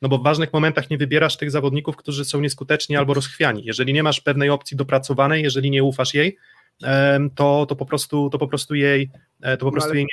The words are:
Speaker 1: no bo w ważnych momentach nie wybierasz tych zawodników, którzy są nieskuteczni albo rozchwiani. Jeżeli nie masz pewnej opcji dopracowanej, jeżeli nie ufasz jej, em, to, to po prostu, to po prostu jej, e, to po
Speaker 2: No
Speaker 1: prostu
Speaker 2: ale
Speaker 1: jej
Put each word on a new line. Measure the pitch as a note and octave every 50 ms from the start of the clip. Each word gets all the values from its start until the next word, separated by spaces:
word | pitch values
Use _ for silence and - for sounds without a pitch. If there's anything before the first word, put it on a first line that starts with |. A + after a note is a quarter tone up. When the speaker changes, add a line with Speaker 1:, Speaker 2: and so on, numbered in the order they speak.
| -
Speaker 1:
no | C3+
bo | C3 C3
w | B2
ważnych | C#3+ D3+ D3+ D#3+ - -
momentach | D#3 D3+ D#3+ D#3 - D3+ -
nie | D#3 C#3
wybierasz | C#3+ C3+ D3 D3+ E3 D3+ -
tych | - - D3
zawodników, | C3+ D3+ C3+ C#3 C3+ D3 D3 D#3+ D3
którzy | - - - C#3+ C#3 C#3+
są | - - C#3+
nieskuteczni | D3 C#3+ - - D3 C3 D3+ D3+ - - D3
albo | C#3+ C#3+ C3+ C#3+
rozchwiani. | C#3+ C3+ - - - D#3+ C#3 A2+ G#2 -
Jeżeli | A2+ A2+ A#2 C3 C3 C#3
nie | D3+ D#3
masz | D#3 C#3+ -
pewnej | - - C#3+ C#3 C#3+ C#3+
opcji | C#3+ C#3 - - C#3
dopracowanej, | C3 C#3 C3+ - C3 C3 - C#3+ B2 C#3 C#3 D#3 D#3+ D#3
jeżeli | C#3+ C3 C3+ C3 C#3
nie | C#3 C#3 C3+
ufasz | C#3 C3+ C3+ B2+ - -
jej, | C#3+ D3+ F#3 G3 - _ _ _ _ _ _ _ _ -
em, | B2+ C3+ C#3 C#3 C#3 C#3 C#3 C#3+ C#3+
to, | C3+ - C#3+ C#3+ C#3+ D3 D3 C#3
to | C#3+
po | C3+ C3
prostu, | C3+ - D3 - - - D3 C#3+ C#3
to | C3+ C#3
po | D3+ C3+
prostu | C#3+ C#3 - - D3+
jej, | C#3+ C#3+ C#3+ C#3 C#3 C#3 C3+ - - _ _ _ _ -
e, | C3 C3
to | B2+
po | -
Speaker 2:
No | C3+ D3
Speaker 1:
prostu | D3+ D#3 D3+
Speaker 2:
ale | D#3 C#3+
Speaker 1:
jej | C#3+ C#3